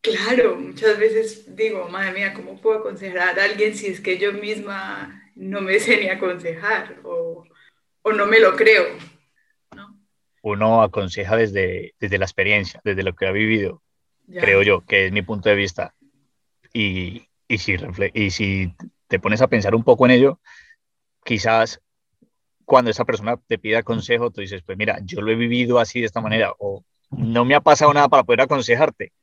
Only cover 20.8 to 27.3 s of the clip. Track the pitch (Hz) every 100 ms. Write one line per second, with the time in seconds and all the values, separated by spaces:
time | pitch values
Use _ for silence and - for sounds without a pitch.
20.8 | _ _ _ _ - 113 113 113 113 -
21.8 | _ _ _ _ _ _ _ _ - 131
22.8 | 120 107 120 - 101 120 _ 110 110 110
23.8 | 113 113 - 117 120 107 98 98 - 95
24.8 | 107 98 98 - 107 113 117 120 123 120
25.8 | 113 123 113 117 110 110 101 - 101 98
26.8 | _ _ _ 139 113